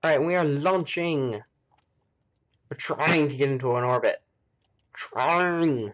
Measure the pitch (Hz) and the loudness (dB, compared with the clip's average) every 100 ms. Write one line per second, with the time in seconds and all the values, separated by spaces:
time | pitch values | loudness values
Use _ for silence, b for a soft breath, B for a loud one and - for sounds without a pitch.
0 | 160 151 156 180 160 143 165 190 165 - | 2 2 2 2 2 0 2 0 0 -4
1 | 170 156 131 107 - _ _ _ _ _ | -2 0 -2 -4 -10 _ _ _ _ _
2 | _ _ _ _ _ _ _ 139 - 151 | _ _ _ _ _ _ _ -12 -8 -2
3 | 156 170 147 131 139 135 127 120 123 123 | 0 2 0 0 -2 0 0 0 2 2
4 | 117 - _ _ _ _ _ _ _ - | 2 0 _ _ _ _ _ _ _ -18
5 | - - 131 170 180 170 165 135 107 | -12 -2 0 2 2 2 0 0 -4